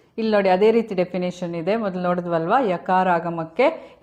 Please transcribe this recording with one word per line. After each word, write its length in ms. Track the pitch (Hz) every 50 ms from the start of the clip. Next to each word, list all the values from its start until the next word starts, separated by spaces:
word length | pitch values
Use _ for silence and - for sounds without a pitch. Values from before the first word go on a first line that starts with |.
| _ _ _ -
ಇಲ್ಲಿ 140 | 220 220
ನೋಡಿ 180 | 214 202 196 190
ಅದೇ 220 | 180 175 208 220
ರೀತಿ 240 | 226 233 220 220 202
ಡೆಫಿನೇಷನ್ 600 | 180 180 180 - 185 180 180 175 - 185 170 170
ಇದೆ, 200 | 170 160 180 208
ಮೊದಲು 260 | 233 226 196 180 185
ನೋಡಿದ್ವಲ್ವಾ? 580 | 180 180 180 180 175 175 170 165 165 170 214 269
ಯಕಾರಾಗಮಕ್ಕೆ 1400 | 277 202 180 170 - - 185 185 185 185 175 170 165 170 170 165 165 160 - - 247 302 320 - - - - _